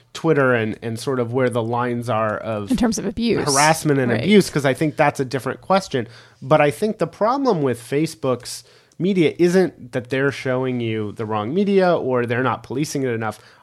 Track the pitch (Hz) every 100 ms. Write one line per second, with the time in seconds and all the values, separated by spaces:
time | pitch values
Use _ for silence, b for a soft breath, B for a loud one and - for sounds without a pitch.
0 | B - 160 143 131 120 110 - 117 113
1 | - 131 117 127 127 117 113 120 123 120
2 | 120 110 110 101 110 107 101 240 226 190
3 | 214 233 233 - 147 135 151 160 151 139
4 | 123 120 175 208 - 156 135 127 156 -
5 | 147 - 131 131 131 - - 190 - 131
6 | 110 B B B 135 151 147 143 220 214
7 | 165 - - 277 262 180 135 120 - 143
8 | 160 - 135 120 - - - b b b
9 | 175 185 147 - 175 185 175 - 127 131
10 | 113 131 139 - 135 127 131 123 117 110
11 | 107 - 110 107 107 175 202 196 180 165
12 | 131 127 120 120 127 104 - 123 156 143
13 | 131 113 110 - b b